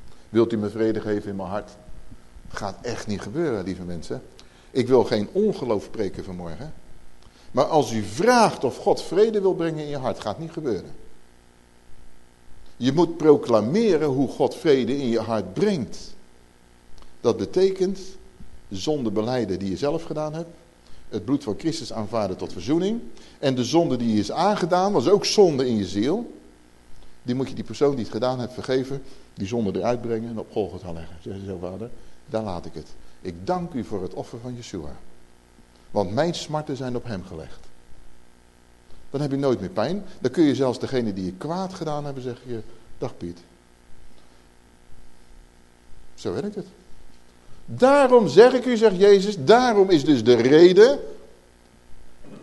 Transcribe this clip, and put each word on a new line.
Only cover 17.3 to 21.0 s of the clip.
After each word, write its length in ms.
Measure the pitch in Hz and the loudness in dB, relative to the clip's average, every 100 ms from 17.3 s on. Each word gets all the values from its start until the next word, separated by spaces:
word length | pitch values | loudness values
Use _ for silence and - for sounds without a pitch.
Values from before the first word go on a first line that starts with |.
| 107 | 0
betekent 640 | 90 185 190 190 185 190 - - - - - - - | 0 2 2 2 -2 -4 -10 -16 -18 -16 -16 -14 -10
zonde 420 | 98 156 151 113 | -6 -4 -2 -2
belijden 480 | 101 110 127 101 90 | -2 -2 -2 -2 -4
die 120 | 98 | -4
je 60 | 87 | -4
zelf 260 | 143 160 | -2 -4
gedaan 320 | - 151 151 | -6 -8 -6
hebt. 140 | 156 170 - - _ - - | -8 -12 -16 -20 _ -16 -14